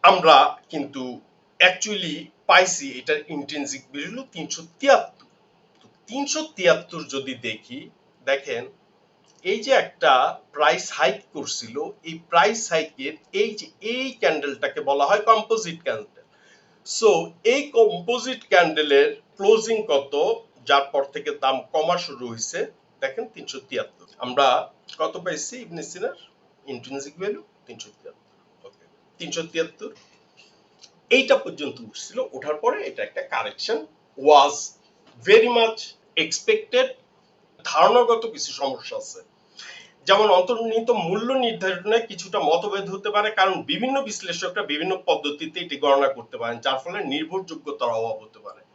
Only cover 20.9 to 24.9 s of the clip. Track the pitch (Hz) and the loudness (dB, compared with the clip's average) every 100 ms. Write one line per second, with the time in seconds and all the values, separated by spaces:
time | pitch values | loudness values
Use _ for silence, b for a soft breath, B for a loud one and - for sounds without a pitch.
20.9 | 143 139 147 143 - 135 131 120 160 156 | -2 -4 -6 -8 -2 -2 -2 -4 -2 0
21.9 | 175 - - 123 113 - 170 233 _ _ | -2 -4 -10 -10 -10 -8 -8 -8 _ _
22.9 | _ 135 - 226 - - 131 - 117 98 | _ -8 -6 -12 -12 -14 -14 -8 -8 -8
23.9 | _ - _ 123 127 135 123 - _ - | _ -20 _ -4 2 4 2 -2 _ -20